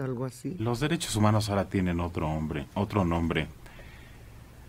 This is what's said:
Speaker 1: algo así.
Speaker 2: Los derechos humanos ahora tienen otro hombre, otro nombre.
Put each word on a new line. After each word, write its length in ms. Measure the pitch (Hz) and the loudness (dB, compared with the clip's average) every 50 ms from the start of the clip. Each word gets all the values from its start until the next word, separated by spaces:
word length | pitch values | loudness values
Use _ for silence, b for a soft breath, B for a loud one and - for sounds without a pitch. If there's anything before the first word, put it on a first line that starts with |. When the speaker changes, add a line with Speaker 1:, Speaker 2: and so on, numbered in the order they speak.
| 139 | -4
Speaker 1:
algo 220 | 131 127 117 131 | -4 -4 -4 -4
así. 300 | 131 - - - 139 - - | -6 -6 -8 -8 -6 -4 -2
Speaker 2:
Los 220 | 110 120 120 113 | 0 0 0 2
derechos 340 | 147 151 170 165 - - - | 0 0 0 0 -2 0 2
humanos 340 | 107 104 107 110 107 101 104 | 4 6 6 6 6 4 2
ahora 200 | 101 98 92 - | 2 2 2 2
tienen 320 | - 98 92 90 87 87 | 2 2 2 2 2 0
otro 260 | 87 85 87 92 82 | 0 -2 -2 -2 0
hombre, 400 | 78 78 78 78 78 78 73 69 - - | 0 0 0 -2 -2 -2 -4 -6 -4 -2
otro 320 | 104 101 101 101 104 92 | -2 0 2 2 4 4
nombre. 420 | 82 85 85 85 80 85 78 76 - - - - B B B B B B B B B B B B B B B B B B B B | 4 4 2 2 2 2 0 0 -2 -6 -14 -18 B B B B B B B B B B B B B B B B B B B B